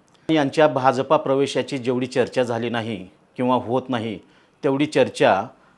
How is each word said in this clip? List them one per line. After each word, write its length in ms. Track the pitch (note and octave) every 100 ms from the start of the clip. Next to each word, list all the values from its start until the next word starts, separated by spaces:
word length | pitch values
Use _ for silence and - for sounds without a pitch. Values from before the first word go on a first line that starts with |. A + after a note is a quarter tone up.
| _ _ -
यांच्या 340 | D#3+ C#3 D#3+ D3+
भाजपा 480 | C3+ B2+ B2 C3 D#3
प्रवेशाची 640 | - C3+ C#3 C#3+ B2 C#3
जेवढी 280 | A#2+ B2 B2
चर्चा 360 | B2+ A2 -
झाली 280 | B2 A#2 A#2
नाही 380 | A#2 A2 G2+ F#2 _ _ -
किंवा 200 | B2 B2
होत 260 | G#2+ B2+ B2+
नाही, 300 | B2 A2 F#2+ - _ _ _
तेवढी 220 | D3 C3+ D3
चर्चा 560 | D3+ B2 - C3+ F#2+ E3 - _